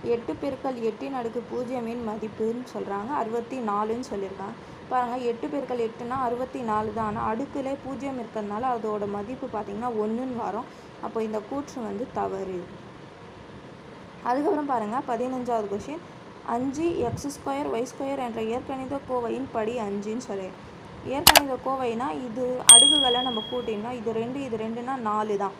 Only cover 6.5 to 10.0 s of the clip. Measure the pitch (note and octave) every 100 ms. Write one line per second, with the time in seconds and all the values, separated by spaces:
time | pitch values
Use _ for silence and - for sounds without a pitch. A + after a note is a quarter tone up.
6.5 | C#4 A#3 G#3+ A3 G#3+ G#3+ G#3+ A3+ A3 C#4
7.5 | C#4+ C4 C#4 C4 C4 C4+ B3+ A3+ A3 G#3
8.5 | G#3 C4 A#3+ G#3+ G#3+ G3+ G3+ G#3 C4 B3+
9.5 | A3 G3 G3+ B3 A3